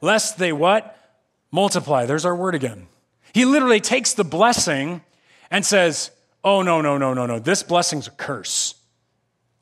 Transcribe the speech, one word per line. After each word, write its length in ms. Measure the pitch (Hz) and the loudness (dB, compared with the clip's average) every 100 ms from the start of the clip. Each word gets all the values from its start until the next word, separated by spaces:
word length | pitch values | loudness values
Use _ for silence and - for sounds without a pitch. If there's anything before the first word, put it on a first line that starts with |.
lest 380 | 160 214 214 - | 0 0 0 -2
they" 120 | 180 | -2
what? 460 | 151 170 214 220 - _ _ _ _ _ | 0 2 2 -2 -14 _ _ _ _ _
"Multiply." 560 | 170 196 180 135 135 120 | -2 0 0 0 0 0
There's 180 | 156 175 | 0 -2
our 100 | 175 | -2
word 200 | 185 160 | -2 -4
again. 320 | 127 101 90 _ _ _ _ | -6 -8 -20 _ _ _ _
He 120 | 214 254 | 2 4
literally 340 | 285 254 214 | 4 4 2
takes 360 | - 262 226 - | 2 -2 -2 -2
the 80 | |
blessing 800 | 170 160 233 233 175 139 143 175 - _ _ _ - | -2 2 2 2 0 -2 -4 -8 -14 _ _ _ -6
and 120 | 196 | -4
says, 460 | - 202 175 143 - _ _ _ | 2 2 2 0 -8 _ _ _
"Oh, 200 | 190 196 | 0 2
no, 180 | 185 160 | 2 2
no, 160 | 151 143 | 2 0
no, 160 | 135 | 0
no, 140 | 127 120 | -2 -2
no. 100 | 113 | -2
This 240 | 120 196 | -2 -2
blessing's 460 | - 175 170 151 113 | 0 0 0 -4 -8
a 40 | |
curse." 640 | - - 120 - - - - _ _ _ _ _ _ _ _ | -12 -10 -10 -8 -6 -6 -8 _ _ _ _ _ _ _ _